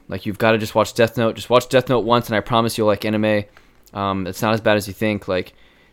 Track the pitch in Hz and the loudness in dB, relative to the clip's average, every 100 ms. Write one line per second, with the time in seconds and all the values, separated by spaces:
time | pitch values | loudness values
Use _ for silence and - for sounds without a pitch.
0 | - 95 - 95 113 113 110 110 104 - | -10 -8 -8 0 2 2 0 0 0 2
1 | 113 - 113 104 - 123 - 131 - 123 | 0 2 -2 -2 0 2 4 0 2 0
2 | 107 120 113 107 - 117 117 113 107 101 | 2 0 0 -2 0 0 0 0 0 0
3 | 107 107 107 107 101 _ _ _ _ 101 | 0 0 0 0 -2 _ _ _ _ -6
4 | 98 95 90 98 113 110 110 107 101 95 | -4 -4 -6 -4 0 0 2 2 0 -4
5 | 110 101 - 92 92 - _ _ _ | -4 -4 -4 -4 -4 -12 _ _ _